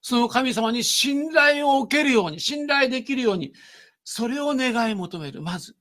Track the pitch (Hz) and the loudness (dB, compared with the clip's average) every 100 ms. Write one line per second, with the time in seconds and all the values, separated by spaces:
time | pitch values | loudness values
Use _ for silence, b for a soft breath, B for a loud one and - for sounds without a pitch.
0 | - 247 240 240 262 220 226 233 226 - | 0 2 2 2 0 0 0 0 -2 0
1 | 269 277 311 320 294 294 294 269 247 285 | 0 0 0 4 4 4 2 2 2 0
2 | 294 240 175 160 - 294 294 277 269 254 | 4 4 2 -4 -6 -4 0 2 2 0
3 | 262 269 240 190 135 B B B B B | -4 0 0 0 -4 B B B B B
4 | - - 233 277 294 277 254 233 226 208 | -14 -6 -4 -2 -2 0 0 0 -2 -2
5 | 175 175 147 - 156 175 - - | -6 -8 -10 -10 -8 -8 -10 -20